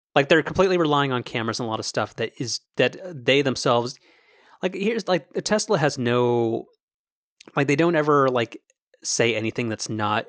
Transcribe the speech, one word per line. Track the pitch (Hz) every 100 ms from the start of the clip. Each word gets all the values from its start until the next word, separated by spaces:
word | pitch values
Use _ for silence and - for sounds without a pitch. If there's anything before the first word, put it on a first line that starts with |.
| _ 143
Like, | 139
they're | 165
completely | 143 160 190 180
relying | 156 143 139
on | 127
cameras | - 120 113 104
and | 117
a |
lot | 110
of | -
stuff | - 104 -
that | 113 -
is, | 120 - - -
that | 123 - 185 156 120
they | 139
themselves, | 139 117 139 120 120 - _ _ _ _ _ _
like, | 185
here's, | 185 196 226 -
like, | 180 - -
Tesla | - 214 - 190
has | 143 -
no, | 120 123 123 120 113 117 - _ _ _ _ _ _ _ - -
like, | 135
they | 143
don't | 170 165
ever, | 147 143 135
like, | 127 117 - _ _ _ _
say | - - 120 107
anything | 110 120 117
that's | 107 -
not, | 110 104 107